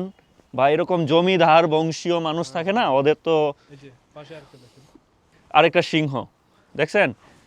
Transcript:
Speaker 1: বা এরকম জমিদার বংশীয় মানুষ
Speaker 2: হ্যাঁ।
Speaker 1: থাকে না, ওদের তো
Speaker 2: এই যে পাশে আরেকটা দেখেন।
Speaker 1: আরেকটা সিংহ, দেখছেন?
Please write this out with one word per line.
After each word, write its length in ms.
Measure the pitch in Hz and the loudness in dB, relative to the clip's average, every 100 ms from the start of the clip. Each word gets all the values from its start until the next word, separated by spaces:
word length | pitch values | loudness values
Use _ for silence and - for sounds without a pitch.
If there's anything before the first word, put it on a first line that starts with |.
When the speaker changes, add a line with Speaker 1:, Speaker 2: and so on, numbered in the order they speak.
| 185 - _ _ _ 123 | -4 -14 _ _ _ 0
Speaker 1:
বা 60 | 139 | 2
এরকম 260 | 156 175 180 147 | 2 0 -2 2
জমিদার 520 | 165 180 185 165 160 165 156 | 2 2 2 4 4 4 0
বংশীয় 420 | 160 151 175 170 160 | -2 -4 -4 -4 -4
মানুষ 180 | 160 165 | -6 -6
Speaker 2:
হ্যাঁ। 80 | 170 | -6
Speaker 1:
থাকে 160 | 170 220 | -4 -2
না, 40 | 190 135 | 0 2
ওদের 180 | 139 151 165 | 2 0 0
তো 80 | 160 147 - _ | 0 0 -4 _
Speaker 2:
এই 40 | 139 | -20
যে 80 | 139 123 _ 151 | -20 -20 _ -20
পাশে 180 | 147 160 | -20 -20
আরেকটা 200 | 135 131 | -20 -20
দেখেন। 200 | 120 _ _ - _ _ _ _ _ 147 | _ _ _ -20 _ _ _ _ _ 0
Speaker 1:
আরেকটা 240 | 160 175 - | 0 0 -2
সিংহ, 220 | 160 151 131 98 _ _ _ _ - | -2 -2 -6 -10 _ _ _ _ -8
দেখছেন? 300 | 156 208 160 110 _ _ | -2 0 -2 -4 _ _